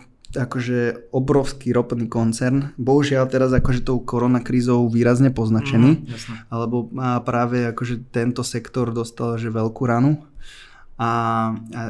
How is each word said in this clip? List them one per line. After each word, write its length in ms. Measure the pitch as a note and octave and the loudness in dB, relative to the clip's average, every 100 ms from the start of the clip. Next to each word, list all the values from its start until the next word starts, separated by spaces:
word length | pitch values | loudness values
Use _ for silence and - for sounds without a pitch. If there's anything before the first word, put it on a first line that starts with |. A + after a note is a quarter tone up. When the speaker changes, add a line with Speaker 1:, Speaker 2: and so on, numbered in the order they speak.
| - _ - C#3 | -20 _ -10 -6
Speaker 1:
akože 760 | A#2+ C3 A#2+ B2 A#2+ A#2 - | -4 -4 -2 0 -2 -4 -6
obrovský 640 | C3+ C3 C3+ C3 - B2+ | -4 2 2 0 -4 -2
ropný 320 | A#2+ A#2+ A#2+ A2+ | 0 0 -2 -2
koncern. 720 | A#2 A2+ A2+ B2+ C#3 C#3 - | 0 0 0 0 0 -2 -4
Bohužiaľ 480 | B2 C#3 C#3+ C3+ C3 | 2 4 4 2 0
teraz 240 | C3 C3 | 2 2
akože 320 | B2+ C3 B2 | 4 4 2
tou 240 | A#2 B2+ - | 0 -2 -2
koronakrízou 800 | A#2+ B2 B2 A#2 B2+ A#2+ B2 A#2+ | 0 2 2 2 0 2 2 2
výrazne 480 | A#2 A#2+ B2 C3+ | 2 4 4 4
poznačený. 580 | C3 A2 A2 - A2+ B2+ D#3+ | 2 0 0 2 6 6 6
Speaker 2:
Mhm, 80 | - | -2
jasné. 300 | A2+ - A2 - | -12 -12 -14 -10
Speaker 1:
Alebo 400 | A#2 A#2 B2 A2+ | -6 -2 -4 -4
a 240 | A#2+ B2+ B2 A#2+ | -4 -2 -2 -2
práve 400 | A#2+ A#2+ B2 A#2+ | -2 0 0 -2
akože 480 | A#2 A#2+ A#2+ - | -4 -6 -6 -4
tento 320 | B2 A#2+ B2 B2 | -2 -2 -2 -4
sektor 480 | A#2+ A2+ C3 A#2+ | -6 -6 -4 -2
dostal, 480 | A#2 A#2 - A#2+ A#2 | -4 -6 -6 -6 -4
že 80 | A2+ | -4
veľkú 320 | A2 A2+ A2 | -2 -4 -2
ranu. 400 | A#2+ A#2+ C#3 D3+ - - - - - - - - | 0 2 2 2 -4 -18 -18 -18 -20 -20 -20 -6
A, 160 | A#2 A#2 A2+ A2+ A2+ A2 A2+ | -2 0 0 0 -2 -4 -10
a 120 | A#2+ A2+ | -10 -10